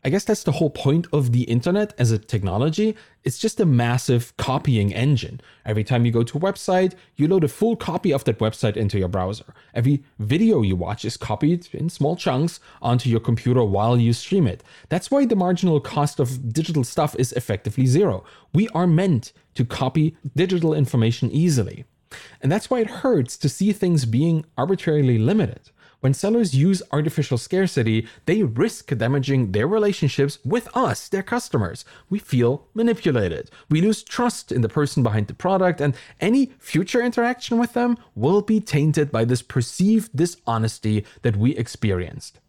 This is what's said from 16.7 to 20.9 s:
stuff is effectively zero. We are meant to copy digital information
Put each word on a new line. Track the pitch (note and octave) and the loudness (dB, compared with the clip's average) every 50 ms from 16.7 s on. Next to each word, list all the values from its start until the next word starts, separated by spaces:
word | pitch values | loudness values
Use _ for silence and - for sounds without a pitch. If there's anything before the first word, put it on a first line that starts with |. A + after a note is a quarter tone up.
| E3 D3+ B2 | -2 -2 -2
stuff | - - - D3+ D3+ - - | -2 -2 -2 -2 -2 0 -2
is | B2+ - - | -4 -2 -2
effectively | B2 - - G#2+ F#2+ - - - - B2+ | -8 -4 -4 -6 -4 -4 -6 -2 0 2
zero. | C3 B2 D#3+ G#3 F3 G2+ F#2 - - - - _ _ - | 2 4 4 2 2 0 -4 -8 -14 -20 -20 _ _ 0
We | D#3 G#3+ A3+ | 0 0 0
are | - D#3+ F3+ F#3 | 0 0 2 4
meant | D#3+ D#3+ F#3+ G3+ D#3+ A#2+ - - _ _ _ _ _ | 4 4 4 2 2 0 -2 -6 _ _ _ _ _
to | - A#2+ | -4 -4
copy | A#2+ - - C3+ C3 - E3 D3+ D#3 D#3 _ _ D3 _ | -4 -2 -4 -4 -2 0 0 0 0 -2 _ _ -8 _
digital | - F3 F#3 F#3+ F3 E3 D#3+ D#3 | -2 0 0 2 0 2 2 2
information | D3+ C#3+ A#2 | 2 0 0